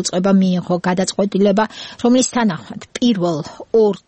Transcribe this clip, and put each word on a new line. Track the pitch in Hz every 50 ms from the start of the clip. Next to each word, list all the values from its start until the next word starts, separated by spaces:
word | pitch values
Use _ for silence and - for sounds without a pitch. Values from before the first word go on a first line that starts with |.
უწყება | 180 - - 180 180 196
მიიღო | 196 190 190 185 180 180 170 - 180 175 - 180
გადაწყვეტილება, | 180 180 190 - - - 196 202 - 190 196 202 190 202 220 - - - - - - -
რომლის | - 240 247 262 254 -
თანახმად | - 254 233 214 165 151 - - - - - - -
პირველ, | - - 240 233 190 170 175 165 143 - - - - - - -
ორ | 226 220 208 190 - -